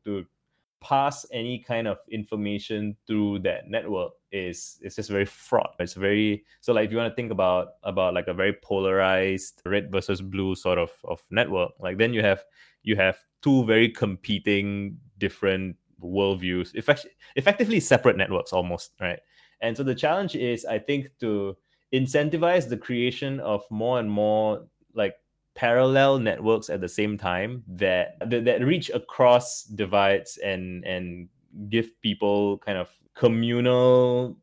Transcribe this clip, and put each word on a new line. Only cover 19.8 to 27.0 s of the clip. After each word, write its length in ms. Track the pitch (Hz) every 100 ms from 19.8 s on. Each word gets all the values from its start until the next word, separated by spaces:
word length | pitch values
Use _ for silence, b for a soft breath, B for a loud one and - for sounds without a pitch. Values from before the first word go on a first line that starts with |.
the 120 | 135 127
challenge 400 | 151 175 196 -
is, 300 | 120 117 -
I 120 | 110
think, 300 | 113 143 135 _
to 340 | 117 104 98 95 _ _ _
incentivize 720 | 131 131 147 147 160 170 180 127
the 80 | 117
creation 640 | - 123 123 123 139 135
of 240 | 107 104 -
more 300 | 107 117 127
and 120 | 110
more, 540 | 104 107 107 107 107 - _ _ 113
like, 200 | 101 - _ _ _
parallel 680 | - 120 120 131 135 139 139
networks 500 | 110 90 107 113 -
at 120 | 95
the 80 | 90
same 280 | -